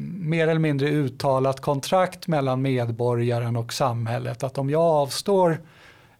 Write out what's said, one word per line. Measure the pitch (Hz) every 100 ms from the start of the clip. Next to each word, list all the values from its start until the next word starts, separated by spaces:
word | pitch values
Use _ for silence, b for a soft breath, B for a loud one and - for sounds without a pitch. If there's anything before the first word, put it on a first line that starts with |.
| 143
mer | 175 156 165 160
eller | 165
mindre | 156 143 147
uttalat | 147 135 - 143 131 135 131
kontrakt | - 143 - 190 185 - -
mellan | 156 135 127
medborgaren | 135 127 120 113 120 120 120 117 120 120
och | 117
samhället, | - 139 117 113 120 123 123
att | 135 -
om | 135
jag | 151
avstår | 165 156 139 - - 196 175 165 B B B B B